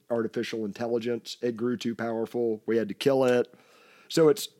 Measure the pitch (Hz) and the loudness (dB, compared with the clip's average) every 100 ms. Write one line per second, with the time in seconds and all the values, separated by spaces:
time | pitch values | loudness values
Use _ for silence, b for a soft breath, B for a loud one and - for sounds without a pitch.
0 | _ 117 113 - 113 117 110 98 120 120 | _ -2 -2 -4 -6 -6 -6 -6 -4 -2
1 | 113 117 - - 120 113 120 120 120 113 | -2 -4 -6 -6 -4 -2 -2 -2 -4 -4
2 | 117 113 113 123 117 107 - 113 107 98 | -4 -4 -4 -2 -2 -2 0 0 0 0
3 | - 135 127 123 120 b b b b b | 2 4 4 4 2 b b b b b
4 | b - 156 143 - - | b 4 4 4 -2 -4